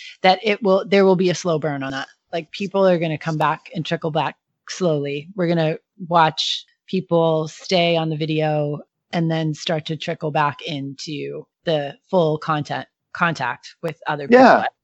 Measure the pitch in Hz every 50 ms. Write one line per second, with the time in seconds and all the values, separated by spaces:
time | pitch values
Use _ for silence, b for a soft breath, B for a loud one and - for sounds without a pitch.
0 | B B B B - 185 185 - - 220 208 - 233 190 190 196 - 170 190 202
1 | 196 190 185 175 190 175 170 - - 180 160 156 - 156 143 139 135 135 135 135
2 | 135 - - _ _ _ - 170 156 - - - 202 185 - 196 190 185 180 165
3 | 170 160 156 151 - 165 160 151 156 147 156 - - - - 185 147 - 170 165
4 | - 165 147 160 139 151 - _ _ _ _ _ _ - - - 185 170 156 147
5 | 139 143 143 147 151 170 202 196 175 165 175 165 160 156 165 - _ _ _ -
6 | 190 156 170 170 160 156 151 - - - - - - _ _ _ _ - - 185
7 | 185 - 170 165 165 165 160 156 156 151 - - - - 190 175 170 170 170 165
8 | 160 160 160 151 160 156 156 156 156 156 151 151 147 147 147 - - _ _ _
9 | _ _ - 175 165 165 160 160 160 156 151 - - - 170 151 147 - 160 147
10 | - - 165 - - 143 143 156 147 143 139 - - - 151 139 139 139 139 -
11 | - 165 151 143 139 139 143 151 151 _ _ _ - 170 160 147 143 139 143 -
12 | _ _ - 185 165 156 156 156 - - 156 151 143 - 143 131 - - _ _
13 | _ _ - - 180 170 160 - 131 120 127 - - - - _ - 165 - _
14 | - - 151 147 143 139 233 254 262 220 143 110 107 - - _